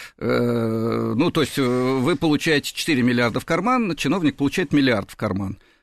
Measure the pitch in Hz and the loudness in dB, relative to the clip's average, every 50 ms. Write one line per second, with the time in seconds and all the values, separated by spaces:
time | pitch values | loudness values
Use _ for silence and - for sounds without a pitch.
0 | - - - - - 117 127 120 120 120 120 117 113 113 113 113 113 117 113 113 | -20 -20 -12 -6 -2 0 0 2 2 0 0 0 0 0 -2 -2 0 0 0 0
1 | 113 113 110 117 165 170 - 165 135 - - 143 135 123 123 127 127 127 131 131 | 0 0 0 0 0 2 2 0 0 0 0 0 0 0 0 0 0 0 0 0
2 | 123 165 180 - 170 160 147 143 - 165 151 143 - - - - - - 151 127 | 0 0 0 0 2 0 0 2 2 2 0 0 0 -2 -6 -6 -2 0 2 2
3 | 120 123 120 120 123 113 101 127 - - 165 170 185 247 254 254 226 185 151 - | 2 2 2 2 2 0 0 -4 -2 -2 -2 0 0 0 0 0 0 -2 -4 -2
4 | - 135 151 202 160 143 - - 143 135 - 196 175 - 147 143 135 131 117 101 | -2 -2 0 2 0 0 0 0 -2 0 0 -2 -2 2 2 2 4 4 2 0
5 | 98 - - - 117 104 95 98 98 95 95 - _ _ _ _ | -2 -6 -8 -6 -4 -2 -2 -2 -4 -6 -8 -10 _ _ _ _